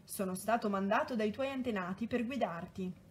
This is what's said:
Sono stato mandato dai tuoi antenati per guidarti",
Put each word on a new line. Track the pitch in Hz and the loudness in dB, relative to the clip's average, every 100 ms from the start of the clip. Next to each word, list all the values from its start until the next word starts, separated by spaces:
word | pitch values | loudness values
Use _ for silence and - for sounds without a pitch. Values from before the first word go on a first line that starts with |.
| - | -10
Sono | - 185 185 | -4 -2 -2
stato | - 226 214 | 2 2 4
mandato | 196 196 233 302 233 | 2 4 2 2 2
dai | 214 | 0
tuoi | 208 269 | 0 -2
antenati | 269 247 208 180 190 226 | -2 0 0 -2 -2 -2
per | 247 226 | 0 0
guidarti", | 269 208 170 175 - 185 - - | 0 0 -2 -8 -6 -6 -6 -14